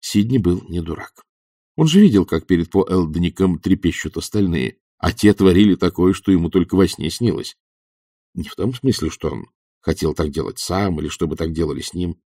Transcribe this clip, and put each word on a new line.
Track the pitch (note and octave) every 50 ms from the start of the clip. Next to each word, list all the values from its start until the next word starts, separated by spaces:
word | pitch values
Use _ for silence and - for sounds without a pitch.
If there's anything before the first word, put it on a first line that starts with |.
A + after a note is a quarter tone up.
Сидни | - - - G#2 G2+ A2+ B2+ C3
был | F#2 F2 F2+ F2+ - -
не | E2 F2 E2
дурак. | E2 E2 - - - _ _ _ _ _ _ _ _ _ _ _ _ _ -
Он | D#3 D#3+
же | D3+ G3
видел, | G#3+ F#3+ A#2 G2 F2 -
как | - D#2+ -
перед | _ F#2 E2+ E2+ -
По | - F#2+ F#2+ -
Элдником | F#2 F#2 F2+ D#2+ D#2 E2+ F2 F2 F2 - F#2+ F#2+ F2 E2
трепещут | _ F#2+ F#2+ F#2+ - F2 D#2+ - - - -
остальные, | E2 E2 - - G#2+ G2+ F#2 E2 D#2+ C2+ A1+ - _ _ _ _ _
а | - E2+ -
те | - - G#2 G2+
творили | - G2 F#2+ F2+ F2+ G#2 G#2 F#2
такое, | E2+ - F2+ - - F2 F#2 G2
что | - _ -
ему | F#2+ F2 E2+ E2
только | - F#2+ F2 - -
во | F#2 G2 F2
сне | - - - D#2+
снилось. | - - A#2+ A#2 D#2 A#1 G1+ - - _ _ _ _ _ _ _ _ _ _ _ _ _ _ _ _
Не | - D2+ -
в | -
том | - - A2+ C3
смысле, | B2 - C3+ A2+ - E2 D#2+
что | - - - D#2
он | D2 A#1 - - _ _ _ _ _ _
хотел | _ - D#2 - - D#2+ D2+
так | - E2 D2+
делать | C#2 D#2 D2 G1+ - -
сам | - - F2+ F#2+ G#2 G2 F2 D2+
или | D#2 D#2
чтобы | - - F2 D#2+ C#2+ -
так | E2 E2 D#2+
делали | D#2 E2+ D2+ C#2+ C2+
с | - - -
ним. | F2 F2+ F2 E2+ _ _ _